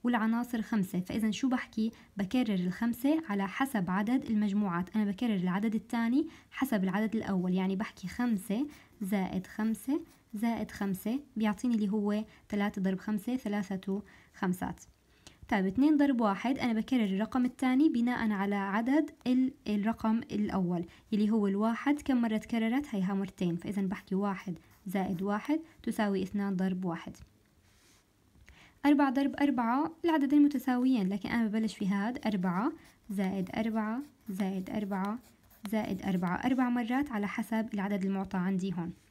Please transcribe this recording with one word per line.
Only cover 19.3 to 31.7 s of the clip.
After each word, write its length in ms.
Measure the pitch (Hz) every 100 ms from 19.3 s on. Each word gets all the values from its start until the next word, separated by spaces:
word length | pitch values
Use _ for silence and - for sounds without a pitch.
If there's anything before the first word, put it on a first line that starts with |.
| 254 262 - -
الرقم 500 | 208 208 226 220 226
الأول 680 | - - 208 196 175 180 175 - _
اللي 180 | 208 214
هو 160 | 220 202
الواحد. 540 | 196 220 226 277 294
كم 200 | - 247
مرة 160 | 233 220
تكررت؟ 580 | - 233 226 254 294 202
هيها 180 | 190
مرتين، 420 | 196 196 - 175 170
فإذا 260 | - 202
بحكي 340 | 190 196 - 190
واحد 440 | 202 185 - 165 - - 196
زائد 340 | 190 185 170
واحد 380 | 190 208 - 311 320 -
تساوي 400 | - 220 208 196
اثنان 320 | 190 202 202 185
ضرب 300 | 190 185 185
واحد. 320 | 165 - - - _ _ _ _ _ _ _ _ _ _ _ - - - _ 285
أربعة 260 | 294 285
ضرب 240 | 254 277 -
أربعة، 500 | 285 247 226 254 320 - 339
العددين 360 | 311 269 294
متساويين، 680 | 285 277 - 247 254 254 185
لكن 200 | 202 -
أنا 180 | 233 220
ببلش 280 | 220 220